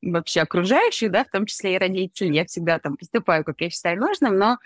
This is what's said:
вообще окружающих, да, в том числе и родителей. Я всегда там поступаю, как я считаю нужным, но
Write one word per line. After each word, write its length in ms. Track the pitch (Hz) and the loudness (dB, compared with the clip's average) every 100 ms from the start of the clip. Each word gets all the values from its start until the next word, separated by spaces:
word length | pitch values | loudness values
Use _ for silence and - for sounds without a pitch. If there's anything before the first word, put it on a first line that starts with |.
вообще 400 | - 170 - 170 | -4 -4 0 0
окружающих, 680 | 160 175 185 294 453 - 220 | 2 0 2 4 4 0 0
да, 140 | 185 | 0
в 60 | - | 0
том 160 | 196 208 | -2 -4
числе 280 | - 196 | -4 -2
и 40 | 185 | 0
родителей. 580 | 185 190 190 - 185 151 | 0 0 -4 -2 0 0
Я 80 | |
всегда 340 | 180 180 165 160 | -2 -4 0 0
там 180 | 143 143 | -2 -8
поступаю, 480 | - 233 - 160 | -4 -2 2 0
как 160 | 156 - | 0 -6
я 100 | 170 | -6
считаю 300 | - 175 180 | -4 -4 0
нужным, 380 | 330 381 254 190 | -2 0 2 4
но 200 | 208 247 | 2 0